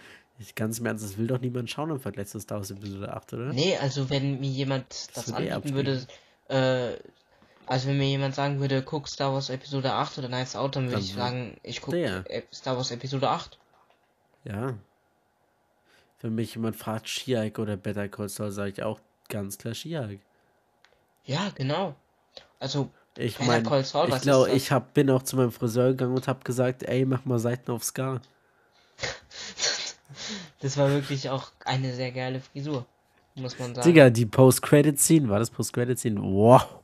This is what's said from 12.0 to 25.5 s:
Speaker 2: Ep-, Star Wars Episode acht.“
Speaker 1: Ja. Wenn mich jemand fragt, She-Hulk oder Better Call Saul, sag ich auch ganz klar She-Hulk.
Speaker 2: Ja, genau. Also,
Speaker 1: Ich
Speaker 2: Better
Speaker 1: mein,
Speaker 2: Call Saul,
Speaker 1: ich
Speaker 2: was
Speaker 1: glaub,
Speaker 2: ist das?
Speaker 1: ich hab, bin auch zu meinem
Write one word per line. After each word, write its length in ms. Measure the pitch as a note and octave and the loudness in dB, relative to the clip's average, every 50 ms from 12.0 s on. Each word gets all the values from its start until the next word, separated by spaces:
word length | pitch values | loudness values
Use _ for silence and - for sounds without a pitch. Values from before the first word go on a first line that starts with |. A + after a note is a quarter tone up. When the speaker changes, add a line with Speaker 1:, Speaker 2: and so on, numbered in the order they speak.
| E3+ B2+ F#2 F#2 F#2 | -2 -2 -2 -4 -6
Speaker 2:
Ep-, 280 | - - A2 - - - | -6 -8 -10 -10 -10 -16
Star 220 | - - C3+ C3 B2 | -10 -6 -4 -4 -4
Wars 140 | C3 - | -4 -6
Episode 380 | A#2+ A#2+ B2 C3 C#3 C3+ C3 B2 | -6 -8 -8 -6 -4 -2 0 0
acht.“ 280 | C#3 E3+ - - - - _ _ _ _ _ _ _ _ _ _ _ _ _ _ _ _ _ | 0 -2 -4 -10 -16 -20 _ _ _ _ _ _ _ _ _ _ _ _ _ _ _ _ _
Speaker 1:
Ja. 340 | - G#2 G2 A#2 C3+ B2+ G2+ F#2+ _ _ _ _ _ _ _ _ _ _ _ _ _ _ _ _ _ _ _ _ _ _ _ _ _ _ _ | -10 -8 -6 -6 -6 -6 -8 -12 _ _ _ _ _ _ _ _ _ _ _ _ _ _ _ _ _ _ _ _ _ _ _ _ _ _ _
Wenn 140 | - A#2 A2 | -8 -4 -4
mich 200 | A2+ A#2 G#2+ - | -2 -4 -4 -4
jemand 200 | A2+ A2+ A2 A2 | -4 -4 -4 -6
fragt, 320 | - - - A2 A2 - - | -6 -6 -6 -6 -6 -6 -8
She-Hulk 500 | - - - - B2+ A2+ A2 G#2+ G#2 - | -8 -8 -4 -2 -2 -2 -2 -2 -4 -4
oder 180 | A2+ G#2 G#2 F#2+ | -4 -4 -4 -6
Better 300 | - A2 G2+ G#2 G2+ G2 | -6 -6 -6 -4 -6 -8
Call 200 | - - G#2+ G2+ | -8 -8 -8 -8
Saul, 220 | - - A2 G#2 | -8 -8 -8 -6
sag 180 | G2 G2+ G2+ G2+ | -6 -6 -6 -8
ich 140 | G2 - - | -6 -6 -6
auch 160 | G#2+ G#2+ - _ _ _ _ _ _ | -6 -6 -8 _ _ _ _ _ _
ganz 280 | - G#2+ G2 G2 G2 - | -8 -8 -8 -8 -10 -10
klar 160 | - A#2+ A2+ | -10 -10 -10
She-Hulk. 460 | - - D3+ E3+ D#3+ B2+ G#2 G2+ G2 - _ _ _ _ _ _ _ _ _ _ _ _ _ _ _ _ _ _ _ _ | -10 -10 -8 -6 -6 -6 -8 -10 -12 -16 _ _ _ _ _ _ _ _ _ _ _ _ _ _ _ _ _ _ _ _
Speaker 2:
Ja, 240 | - C3 D#3 G3 G3+ - | -6 -4 -4 -4 -4 -4
genau. 400 | - C3+ C3 D3 E3+ G3 F3+ C#3 - _ _ _ _ _ _ _ - - _ _ _ | -4 -4 -2 -2 -2 -2 -4 -6 -10 _ _ _ _ _ _ _ -20 -20 _ _ _
Also, 300 | A#2+ C3+ C3 C#3+ C3+ - - _ _ _ _ - | -8 -4 -2 -2 -2 -4 -6 _ _ _ _ -6
Speaker 1:
Ich 220 | B2+ A#2+ G#2+ - | -6 -6 -4 -2
Speaker 2:
Better 80 | B2 A#2+ | 0 2
Speaker 1:
mein, 160 | A#2+ A#2 A2+ | 2 2 2
Speaker 2:
Call 200 | A2+ D3 C#3 C3+ | 2 2 0 0
Saul, 260 | C3+ - C#3+ D#3 F3 | 0 0 2 2 2
Speaker 1:
ich 20 | |
Speaker 2:
was 100 | C#3 C3 | 2 2
Speaker 1:
glaub, 260 | C3+ C#3 C#3 C3 C3 F#2 | 4 4 6 6 6 6
Speaker 2:
ist 0 | |
das? 80 | A#2 | 4
Speaker 1:
ich 160 | C#3 C3 - | 2 2 2
hab, 220 | D3 C3 - - _ | 0 0 0 2 _
bin 160 | - D3 C3+ | 4 4 6
auch 140 | C3 C3 C3 | 4 4 2
zu 120 | - - | 0 0
meinem 160 | C3 B2+ B2 | 2 2 2